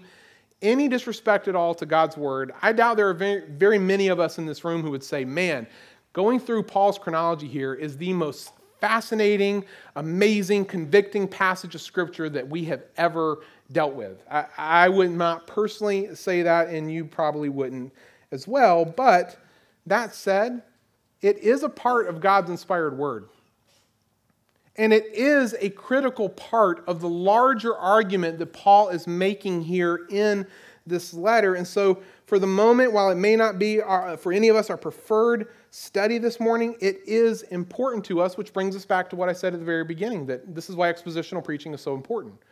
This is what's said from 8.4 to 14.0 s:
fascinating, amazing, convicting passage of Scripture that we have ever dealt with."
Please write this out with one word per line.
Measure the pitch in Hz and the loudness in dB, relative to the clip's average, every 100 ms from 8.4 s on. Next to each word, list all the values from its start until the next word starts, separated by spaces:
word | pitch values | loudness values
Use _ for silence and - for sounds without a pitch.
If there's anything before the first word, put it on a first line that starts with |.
| - - _ _ | -16 -20 _ _
fascinating, | 208 226 220 220 208 208 202 202 190 - - 143 | -2 -2 -2 0 2 2 0 -2 -6 -16 -16 -10
amazing, | 156 175 208 208 185 202 | -4 2 2 2 0 0
convicting | 196 185 151 202 202 208 190 | -2 -6 2 2 2 -2 -4
passage | - 190 180 175 | 0 0 0 -6
of | 160 | -16
Scripture | - 185 170 170 156 | -8 -6 -4 -6 -6
that | 143 131 | -6 -6
we | 165 | -6
have | 165 135 - - | -6 -6 -8 -2
ever | 170 160 160 151 - _ - | -2 0 -2 -4 -10 _ -6
dealt | 131 139 | -2 -2
with." | 135 | -4